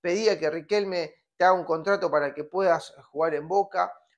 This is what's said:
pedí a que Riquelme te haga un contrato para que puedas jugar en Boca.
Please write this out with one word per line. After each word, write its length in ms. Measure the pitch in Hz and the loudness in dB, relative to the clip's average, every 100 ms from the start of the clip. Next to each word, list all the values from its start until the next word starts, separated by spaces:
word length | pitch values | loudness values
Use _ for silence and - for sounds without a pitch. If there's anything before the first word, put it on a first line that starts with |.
pedí 280 | 175 185 220 | -4 0 2
a 100 | 180 | 2
que 120 | 156 | -2
Riquelme 640 | 160 151 208 202 180 156 - _ - | -4 -2 -2 -2 -4 -6 -10 _ 2
te 80 | |
haga 100 | 180 | 4
un 100 | 185 | 4
contrato 460 | 170 160 160 196 170 | 2 -2 0 0 2
para 240 | 147 143 | 0 -2
que 100 | 139 | -6
puedas 500 | 151 185 190 165 - - 127 | -8 0 2 2 -2 -20 -12
jugar 240 | 143 160 | -4 -2
en 120 | 147 156 | -2 -2
Boca. 460 | 190 196 185 180 - _ | -2 -2 -2 -4 -4 _